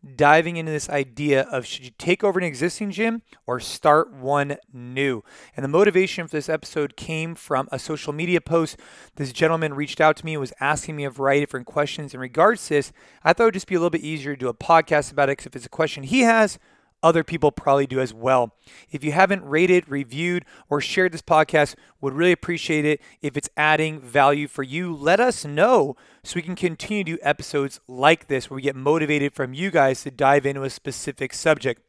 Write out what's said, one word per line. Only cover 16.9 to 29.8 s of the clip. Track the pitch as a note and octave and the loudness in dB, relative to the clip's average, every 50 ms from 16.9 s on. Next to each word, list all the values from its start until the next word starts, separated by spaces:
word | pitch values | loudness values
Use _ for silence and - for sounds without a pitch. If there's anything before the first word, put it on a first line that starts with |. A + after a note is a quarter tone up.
| _ _ - | _ _ 2
other | E3 E3 E3 D#3 | 4 4 4 0
people | - E3+ D#3+ D3+ D3 | -2 -4 0 0 0
probably | - - - - C#3 C#3 C#3 | 0 0 0 2 2 2 2
do | C3+ B2+ C3 | 0 -2 -4
as | C3+ A#2+ A2 | -4 -4 -6
well. | A2+ A2+ C3 C3 B2+ A#2+ A2+ _ _ _ _ - - - _ | -6 0 2 2 2 2 0 _ _ _ _ -20 -20 -20 _
If | - D3 C3+ | -14 -8 -6
you | D3+ C#3+ | -4 2
haven't | E3+ F#3+ G3 G3+ F#3+ E3+ | 2 4 2 2 -4 -4
rated, | C#3+ C#3 D#3 F3 F3+ F3+ F3+ E3+ _ | -2 0 2 4 4 4 2 2 _
reviewed, | C#3 C#3+ C#3 A#2 A#2+ C#3+ E3 F3 F3+ F3 - _ - - - _ | -6 -6 -6 -6 -6 -4 -4 -2 -2 -4 -6 _ -20 -20 -8 _
or | C#3+ D3 C#3 | -4 -4 -2
shared | - - - F#3 F#3 E3 | -2 0 0 0 0 0
this | D#3+ - | -6 -2
podcast, | - E3 D#3 D#3 - - D#3 D3 C#3 - _ _ _ _ _ | 2 2 2 2 4 4 2 2 2 0 _ _ _ _ _
would | - C#3 C3 | -6 -6 -2
really | C#3+ E3+ F3+ F3 | 2 2 2 2
appreciate | - - - F3 D#3+ - - E3 D3+ D3 | 2 0 -6 -6 -6 -2 -2 0 0 2
it. | D3+ D3+ C#3+ _ - _ _ - | 2 0 0 _ -16 _ _ -8
If | C#3+ B2 D3 | -6 -6 -4
it's | - - _ | -8 -8 _
adding | - D3+ D3+ D#3 D#3 D#3 D#3 D#3 D#3 B2+ | 0 2 2 4 2 2 -2 -4 -10 -16
value | B2 A2+ C#3+ C#3 C#3 D3 D3 D3 | -2 2 4 6 6 4 2 -2
for | C#3+ - - C3+ | -6 -6 -8 -8
you, | C3 C3 D#3+ F3+ F3+ E3 | -6 -6 -6 -6 -6 -6
let | D3 C#3+ D3+ F3 G3+ | -2 2 2 4 4
us | A#3+ B3+ A#3 - - | 4 2 0 -4 -8
know | D3+ C#3+ D3 F3+ A#3 C4 A3 D3 C#3 - _ _ _ _ _ _ | -8 0 2 4 4 4 4 2 0 -4 _ _ _ _ _ _
so | - - | -10 -8
we | F3 D#3 | -8 -8
can | D#3+ F#3 | -8 -8
continue | - - F3+ D#3+ - - - G#3+ G#3 G3 | -4 -4 -4 -4 -4 -8 -6 -4 -4 -4
to | D#3+ E3 | -4 -6
do | E3+ - | -4 -2
episodes | C#3+ D3+ - D#3 - - D3 C#3 C#3 - - _ - | -2 -2 -2 -4 -6 -4 -4 -4 -4 -6 -12 _ -18
like | B2+ B2+ C3 D3+ E3+ - - | -8 2 4 4 4 4 0
this | _ C#3+ C3 - - | _ -4 -4 -4 -6
where | C#3 | -12
we | C3+ | -6
get | C3 C#3 C3+ | -4 -4 -4
motivated | C3 C3 C#3+ D3+ E3 D#3 D3 D3+ D3 C#3 C#3+ _ | -2 0 0 2 2 2 0 0 0 0 -2 _
from | - C#3 B2+ C3 | -4 -6 -6 -6
you | C#3 F3 G3 | -6 -6 0
guys | - E3 | 2 4